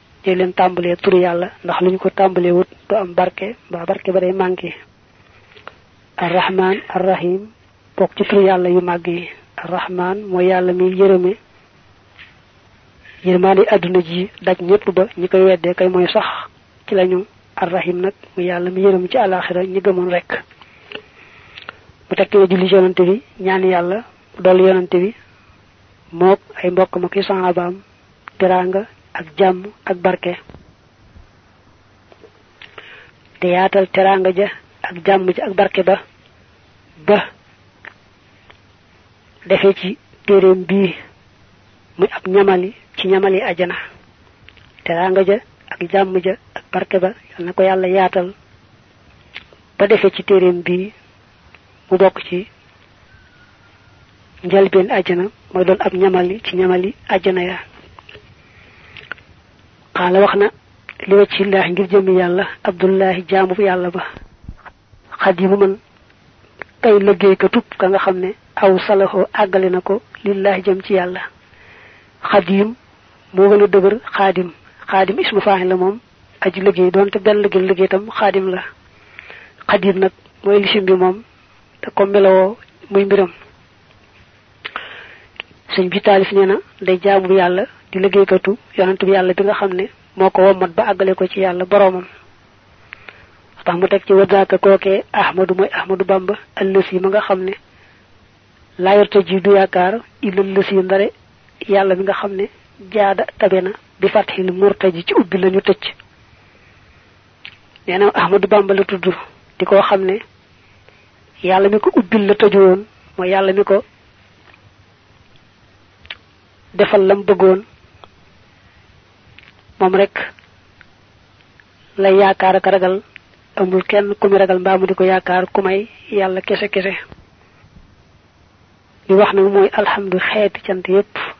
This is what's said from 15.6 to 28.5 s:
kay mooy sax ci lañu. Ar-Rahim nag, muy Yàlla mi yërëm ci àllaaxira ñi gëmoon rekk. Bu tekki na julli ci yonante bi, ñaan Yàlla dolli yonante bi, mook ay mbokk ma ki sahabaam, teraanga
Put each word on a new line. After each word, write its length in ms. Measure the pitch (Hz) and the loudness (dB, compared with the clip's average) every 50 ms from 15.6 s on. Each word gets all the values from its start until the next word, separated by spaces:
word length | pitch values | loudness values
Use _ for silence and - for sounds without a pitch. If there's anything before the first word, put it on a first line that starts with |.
| 160 175 180 | 0 -4 -2
kay 140 | - 185 185 | 0 -2 0
mooy 180 | 185 185 180 170 | 2 0 0 0
sax 180 | - 220 - - - - - - _ _ _ _ _ _ _ | 0 -2 -2 -2 -8 -10 -14 -16 _ _ _ _ _ _ _
ci 80 | - 226 | -4 -2
lañu. 300 | 190 185 185 185 180 202 - _ _ _ _ _ | 0 0 0 0 -2 -4 -8 _ _ _ _ _
Ar-Rahim 440 | - 190 175 175 185 165 170 180 175 | -6 -6 -4 -4 -4 -4 -4 -4 -4
nag, 120 | 180 190 - _ - - _ | -4 -6 -6 _ -20 -14 _
muy 100 | 185 180 | -6 -6
Yàlla 240 | 180 180 175 175 185 | -4 -4 -4 -6 -6
mi 100 | 185 185 190 | -4 0 2
yërëm 260 | 202 190 185 180 180 | 2 2 2 -2 -2
ci 80 | - 262 | 0 0
àllaaxira 440 | 226 190 185 180 175 - 180 180 185 | 0 0 0 -2 -4 -4 -4 -4 -4
ñi 160 | 190 185 196 | -4 -4 -2
gëmoon 300 | 185 208 185 180 180 185 | 0 0 0 0 -2 -2
rekk. 320 | 175 175 - _ - - - _ - _ - _ _ _ _ - - - - _ _ _ - - - - - - - - - - - _ _ _ _ _ _ _ 185 | -4 -4 -4 _ -10 -10 -10 _ -20 _ -20 _ _ _ _ -20 -20 -20 -20 _ _ _ -20 -20 -20 -20 -20 -20 -20 -20 -20 -20 -20 _ _ _ _ _ _ _ -4
Bu 40 | |
tekki 200 | - 196 - - 208 | -4 -2 2 4 4
na 80 | 196 | 4
julli 220 | 180 185 185 185 185 | 4 4 0 2 4
ci 60 | 185 | 4
yonante 280 | 196 185 185 185 - 180 | 4 4 2 2 0 2
bi, 100 | 175 190 233 - _ _ - | 2 2 -2 -4 _ _ -8
ñaan 220 | 190 190 190 190 190 | -4 -2 -2 0 0
Yàlla 340 | 185 185 175 175 180 190 220 240 - _ _ _ _ _ - | 0 0 0 0 -2 -4 -6 -8 -12 _ _ _ _ _ -2
dolli 240 | 180 185 185 185 185 | 2 4 4 6 6
yonante 300 | 190 185 185 180 175 - 180 | 4 4 2 0 0 0 0
bi, 100 | 180 208 233 - _ _ _ _ _ _ _ _ _ _ _ _ _ _ _ _ _ _ - | 0 -2 -4 -10 _ _ _ _ _ _ _ _ _ _ _ _ _ _ _ _ _ _ -6
mook 280 | 170 175 185 196 - - _ - - - | 0 2 2 2 2 -2 _ -18 -6 -6
ay 80 | 180 | -4
mbokk 240 | 175 180 185 - - | 0 0 -2 -2 -2
ma 120 | 180 180 175 | -6 -6 -4
ki 140 | - 196 196 | -4 -4 -4
sahabaam, 520 | - 196 190 185 180 175 180 175 175 180 196 - _ _ _ _ _ _ _ _ - - _ | -2 -4 -2 -2 -2 -2 -2 -4 -4 -8 -10 -14 _ _ _ _ _ _ _ _ -20 -6 _
teraanga 440 | 190 185 | 0 0